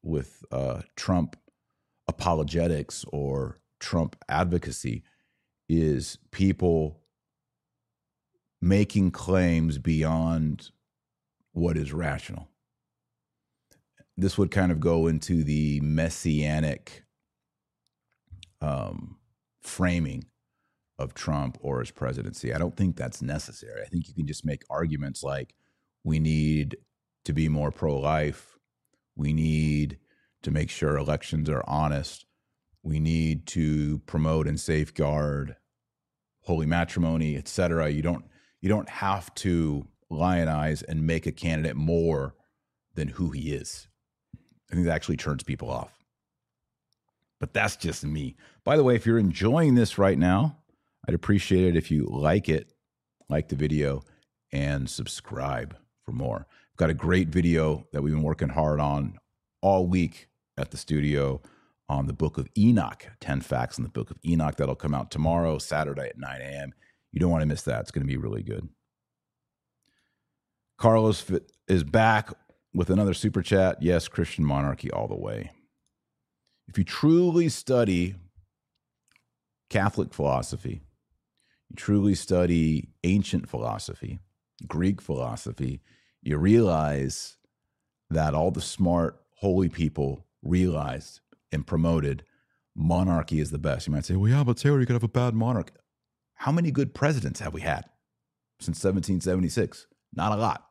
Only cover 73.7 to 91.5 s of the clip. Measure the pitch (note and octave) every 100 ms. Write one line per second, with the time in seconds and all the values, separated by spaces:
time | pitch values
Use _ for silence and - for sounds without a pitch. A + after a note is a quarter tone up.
73.7 | - D#2+ F2 - - E2+ - D2+ C#2 C#2
74.7 | C2+ - G1+ G#1 G1+ G1+ G#1+ - _ _
75.7 | _ _ _ _ _ _ _ _ _ -
76.7 | G2+ F#2 - D3 E3 F3+ E3+ E3 - -
77.7 | B2+ A2 F2 F2 F#2+ - - _ _ _
78.7 | _ _ _ _ _ _ _ _ _ _
79.7 | G#2+ G2 G#2 D#2+ - C#2+ C2 A#1+ - -
80.7 | E2+ - _ _ _ _ _ _ _ _
81.7 | - - G#2 G2+ F#2+ - F2+ F2 E2+ D#2+
82.7 | D#2 - _ F2 G2+ G2 - - - A1+
83.7 | G#2 - - - - - _ _ _ -
84.7 | D2+ F#2 G2+ - C2+ B1 A1+ - A1+ C2
85.7 | C2+ _ _ _ _ - D2 F2+ A#2 G#2
86.7 | D#2+ D2+ C#2+ C2+ - - - _ _ _
87.7 | _ _ _ _ D#2 D2+ D2 F2 - -
88.7 | - F2+ E2+ E2 - _ _ G2+ F#2 F2+
89.7 | - D#2 D2+ C#2 C#2 - _ C#2+ F2+ F#2
90.7 | D#2 D2 C2 D2 - _ _ _